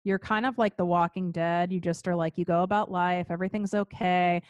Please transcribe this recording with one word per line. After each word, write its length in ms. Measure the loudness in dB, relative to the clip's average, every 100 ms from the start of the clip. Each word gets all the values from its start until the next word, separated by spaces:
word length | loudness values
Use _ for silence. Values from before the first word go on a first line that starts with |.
you're 160 | -4 -2
kind 260 | 0 -2 0
of 100 | 0
like 200 | 0 0
The 80 |
Walking 480 | 0 2 2 0 -4
Dead. 400 | -2 0 0 0
You 80 | -2
just 260 | -2 -2 -2
are 80 |
like, 240 | 0 -2 -2
you 60 |
go 180 | 0 2
about 300 | 2 0 0
life, 340 | 0 0 0 -2
everything's 460 | -4 -4 -4 -2
okay, 640 | -2 -2 -2 0 4 4 2 -4